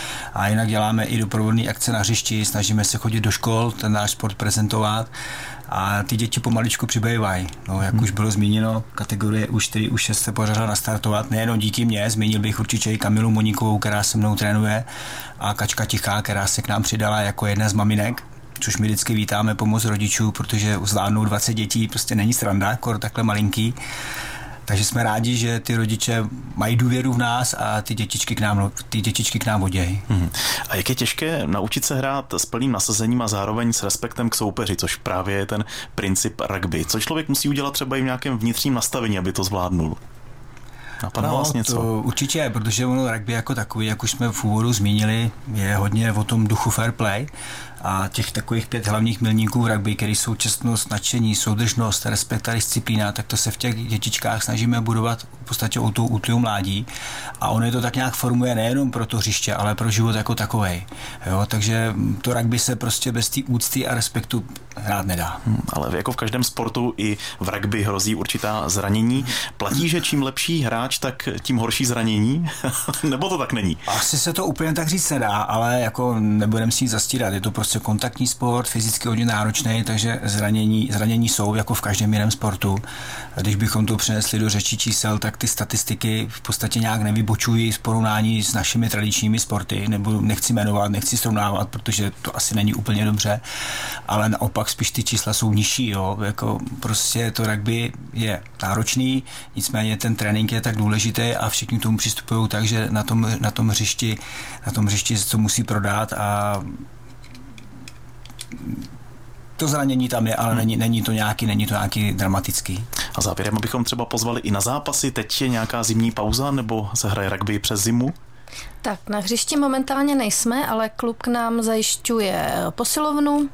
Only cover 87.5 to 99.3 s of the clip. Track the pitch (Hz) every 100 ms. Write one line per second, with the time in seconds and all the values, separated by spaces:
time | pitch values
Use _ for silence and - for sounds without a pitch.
87.5 | 113 113 107 117 113 110 107 110 110 104
88.5 | 110 - 117 113 104 107 - 107 110 -
89.5 | 104 - 101 104 104 104 107 104 104 -
90.5 | 113 104 104 101 104 - 120 113 107 101
91.5 | 101 104 110 - 101 101 - - - -
92.5 | 107 104 - 107 104 107 107 - - -
93.5 | - - - - - - 107 110 104 113
94.5 | 110 107 - 113 - - 107 - 104 113
95.5 | 104 104 - 120 98 95 104 104 104 110
96.5 | 107 107 139 113 107 - 120 117 - 107
97.5 | 107 107 117 120 - - 113 110 95 -
98.5 | - 95 101 110 131 131 131 -